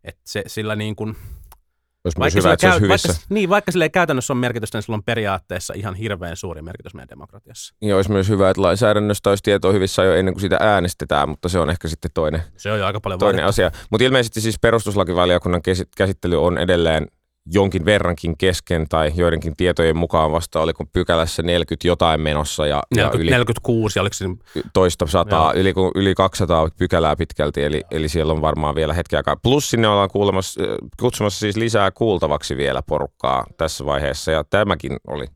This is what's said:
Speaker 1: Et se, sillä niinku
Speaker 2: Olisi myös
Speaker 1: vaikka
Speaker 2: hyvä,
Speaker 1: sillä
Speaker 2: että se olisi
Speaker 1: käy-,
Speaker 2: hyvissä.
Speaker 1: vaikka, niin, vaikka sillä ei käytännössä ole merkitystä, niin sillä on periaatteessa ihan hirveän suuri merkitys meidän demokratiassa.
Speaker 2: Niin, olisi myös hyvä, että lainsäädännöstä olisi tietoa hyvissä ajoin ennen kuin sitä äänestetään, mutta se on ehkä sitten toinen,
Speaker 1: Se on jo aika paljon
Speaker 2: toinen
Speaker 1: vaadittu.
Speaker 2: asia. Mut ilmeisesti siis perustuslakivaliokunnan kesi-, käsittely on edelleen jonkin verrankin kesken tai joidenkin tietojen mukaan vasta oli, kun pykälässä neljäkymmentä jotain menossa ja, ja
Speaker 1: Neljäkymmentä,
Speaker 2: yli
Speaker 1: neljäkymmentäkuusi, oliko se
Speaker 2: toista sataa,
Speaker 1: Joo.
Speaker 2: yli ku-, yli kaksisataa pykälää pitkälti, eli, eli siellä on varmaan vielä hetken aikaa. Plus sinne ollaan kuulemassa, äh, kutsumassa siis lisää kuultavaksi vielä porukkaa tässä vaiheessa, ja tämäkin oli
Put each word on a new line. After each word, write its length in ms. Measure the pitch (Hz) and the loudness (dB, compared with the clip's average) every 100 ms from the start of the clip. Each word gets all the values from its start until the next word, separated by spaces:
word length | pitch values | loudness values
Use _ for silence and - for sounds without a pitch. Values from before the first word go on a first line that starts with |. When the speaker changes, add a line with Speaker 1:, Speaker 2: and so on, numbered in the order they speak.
Speaker 1:
Et 140 | - - | -18 -18
se, 180 | - 107 - | -10 -10 -8
sillä 300 | - 107 107 | -8 -6 -4
niinku 260 | 107 104 110 107 - - - - _ _ _ _ | -6 -6 -8 -10 -16 -18 -20 -20 _ _ _ _
Speaker 2:
Olisi 140 | 87 78 | -6 0
myös 160 | 139 | 0
Speaker 1:
vaikka 40 | - | 2
Speaker 2:
hyvä, 40 | |
Speaker 1:
sillä 100 | 90 | 2
Speaker 2:
että 80 | 85 | 4
se 60 | 185 | 4
olisi 120 | 180 | 4
Speaker 1:
käy-, 80 | 104 | 4
Speaker 2:
hyvissä. 200 | - - | 2 2
Speaker 1:
vaikka, 160 | 82 - | -2 -2
niin, 200 | 208 180 | -2 2
vaikka 240 | 208 202 | 2 0
sillä 120 | 180 | 0
ei 60 | 160 | 0
käytännössä 420 | 185 170 131 - | 2 0 0 -2
ole 80 | 127 | -2
merkitystä, 380 | 123 117 107 110 | -2 -4 -6 -8
niin 40 | |
sillä 120 | 104 110 | -6 -6
on 60 | |
periaatteessa 720 | 110 117 104 95 _ 90 - 101 | -4 -4 -2 -4 _ -8 -8 -8
ihan 180 | 101 | -8
hirveän 420 | 92 110 95 87 82 | -8 -6 -6 -8 -10
suuri 260 | 92 78 | -12 -12
merkitys 320 | 80 - - | -14 -16 -18
meidän 140 | 85 64 | -20 -20
demokratiassa. 680 | 62 73 98 _ - - _ | -20 -20 -20 _ -20 -20 _
Speaker 2:
Niin, 140 | 107 | 2
olisi 160 | 98 98 | 2 4
myös 160 | 98 95 | 2 2
hyvä, 220 | 101 95 | 4 4
että 120 | 92 | 4
lainsäädännöstä 680 | 92 98 113 104 104 101 101 | 2 4 2 2 0 0 0
olisi 120 | 101 | 0
tietoa 300 | - 101 95 | 2 2 2
hyvissä 300 | 101 95 - | 2 2 2
ajoin 160 | 95 85 | 4 4
ennen 160 | 95 | 2
kuin 60 | 92 | -2
sitä 140 | 98 92 | -2 2
äänestetään, 680 | 107 101 87 - 73 73 71 | 4 2 0 -6 -2 0 -2
mutta 200 | 76 87 | -4 -2
se 100 | 90 | 0
on 120 | 76 | 0
ehkä 180 | 87 80 | -2 -6
sitten 220 | 78 85 | -8 -6
toinen, 280 | - 78 80 82 - | -2 -2 -2 -6 -10
Speaker 1:
Se 160 | 101 | -6
on 60 | 107 | -2
jo 80 | 95 | -2
aika 140 | 104 | -4
paljon 180 | 104 92 | -6 0
Speaker 2:
toinen 240 | 104 92 | 0 2
Speaker 1:
vaadittu. 180 | 85 101 | 0 2
Speaker 2:
asia. 80 | 90 - - | 0 -2 -4
Mut 100 | 110 | 2
ilmeisesti 400 | 127 131 113 - | 4 2 0 -2
siis 180 | 110 107 | -4 0
perustuslakivaliokunnan 1040 | 117 113 104 101 90 87 90 87 90 87 | 2 2 0 -2 0 2 2 2 0 -2
kesi-, 260 | 85 92 82 - | 0 -2 -4 -2
käsittely 480 | 98 95 87 82 85 | -2 0 0 2 2
on 120 | 87 | 0
edelleen 480 | 90 87 82 78 - _ _ _ - | 0 2 2 0 -2 _ _ _ -2
jonkin 320 | 92 98 92 | 2 2 0
verrankin 520 | 82 101 87 85 85 78 | 2 2 2 -2 -4 0
kesken 500 | 95 87 - 85 78 | 0 0 -2 -2 0
tai 240 | 80 78 | 0 0
joidenkin 420 | 80 87 80 78 73 | 2 0 0 -4 0
tietojen 400 | 90 85 82 80 | 0 2 2 2
mukaan 360 | 85 80 78 | 0 2 2
vasta 280 | 80 80 80 | 0 -2 -2
oli, 120 | 80 | -2
kun 140 | 80 73 | -4 -4
pykälässä 500 | 90 87 85 80 - | -4 0 0 0 -2
neljäkymmentä 460 | 85 87 80 80 87 | 0 0 -2 -2 0
jotain 320 | 85 85 78 | 2 2 2
menossa 460 | 78 76 76 - 76 | 0 -2 -4 -2 -2
ja, 80 | 73 | -2
ja 60 | - | -2
Speaker 1:
Neljäkymmentä, 280 | 113 - - | 0 0 0
Speaker 2:
yli 80 | 82 | 0
Speaker 1:
neljäkymmentäkuusi, 680 | 123 117 113 - 117 107 101 | 0 0 -4 -2 -2 0 -2
oliko 140 | 98 | -4
se 100 | - 95 92 _ 78 - | -4 -8 -8 _ -10 -2
Speaker 2:
toista 340 | 98 92 - 82 | 2 2 2 0
sataa, 460 | 90 85 85 78 | 0 2 2 4
Speaker 1:
Joo. 80 | 82 | 4
Speaker 2:
yli 120 | 95 | 2
ku-, 180 | 90 92 | 2 0
yli 200 | - 98 | 2 0
kaksisataa 540 | 92 95 - 87 82 80 - | 2 0 0 2 2 2 0
pykälää 380 | 90 87 80 73 | 0 2 2 0
pitkälti, 460 | 85 - 73 71 | -4 -2 -2 0
eli, 180 | 73 76 - | -2 -2 -4
eli 180 | 80 78 | -4 -2
siellä 240 | 82 78 | 0 0
on 100 | 78 | 0
varmaan 320 | 76 76 76 | 0 0 -2
vielä 200 | 73 78 | -2 -2
hetken 220 | 82 78 78 | -2 -2 -2
aikaa. 180 | 73 73 | -2 0
Plus 340 | 113 143 - | 2 2 2
sinne 180 | 117 110 | 0 2
ollaan 200 | 101 98 | 2 2
kuulemassa, 520 | 98 101 92 95 - | 2 0 0 -4 -6
äh, 60 | 95 52 - - | -6 -6 -10 -4
kutsumassa 380 | 120 - 107 95 | -4 0 -2 -2
siis 180 | 107 101 | -4 -2
lisää 340 | 117 107 95 | 0 2 0
kuultavaksi 640 | - 117 90 76 73 - 65 | 0 0 2 0 -2 -4 -4
vielä 260 | 69 65 | -2 -2
porukkaa 600 | - 73 71 _ 64 65 - - | -2 -4 -4 _ -2 -2 -4 -6
tässä 280 | 80 - 69 | -6 -4 -4
vaiheessa, 460 | 71 71 69 - | -2 -2 -4 -2
ja 120 | 80 | -2
tämäkin 520 | 73 101 104 85 67 65 - | 0 0 0 -2 -6 -10 -10
oli 200 | 73 65 | -10 -10